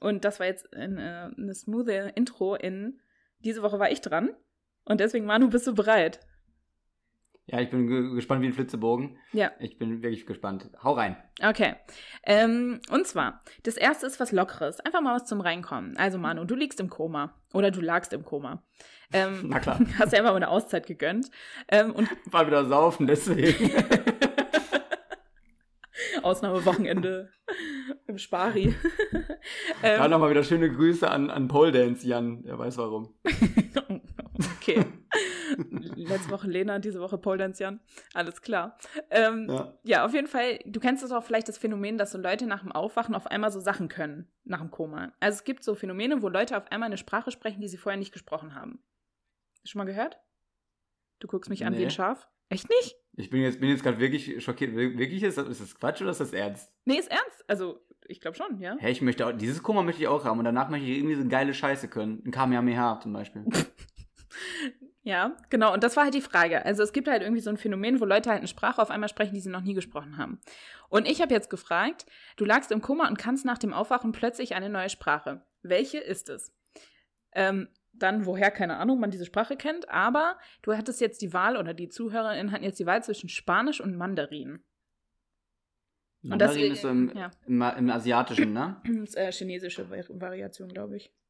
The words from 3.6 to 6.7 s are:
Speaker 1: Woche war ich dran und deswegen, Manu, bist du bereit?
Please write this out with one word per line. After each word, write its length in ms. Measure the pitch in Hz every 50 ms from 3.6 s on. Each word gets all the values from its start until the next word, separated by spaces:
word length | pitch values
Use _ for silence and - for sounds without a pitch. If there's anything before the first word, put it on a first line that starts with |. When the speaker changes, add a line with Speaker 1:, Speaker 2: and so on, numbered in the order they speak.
Speaker 1:
Woche 160 | 208 208 208 202
war 120 | 202 -
ich 100 | 294 -
dran 300 | - 196 156 165 214 403 - _ _ _ _ _ _ _ _ _ -
und 160 | - 165 170
deswegen, 260 | 202 226 254 233 208
Manu, 220 | 208 208 233 262 233
bist 180 | 214 240 240
du 80 | 262 220
bereit? 460 | 208 196 214 220 196 165 165 - - - - _ _ _ _ _ _ _ _